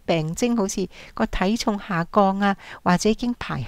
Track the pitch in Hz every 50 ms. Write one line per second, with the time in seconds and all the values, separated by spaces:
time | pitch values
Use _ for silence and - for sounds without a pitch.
0 | - - 175 165 156 156 170 - 240 240 240 233 196 196 - - 185 - - -
1 | - - - - 226 - - - 190 190 220 233 - - 208 202 - - 196 165
2 | 170 - - 214 202 190 196 196 202 202 196 - - - - - - 180 180 175
3 | - 214 220 214 - 240 240 - - - 160 139 117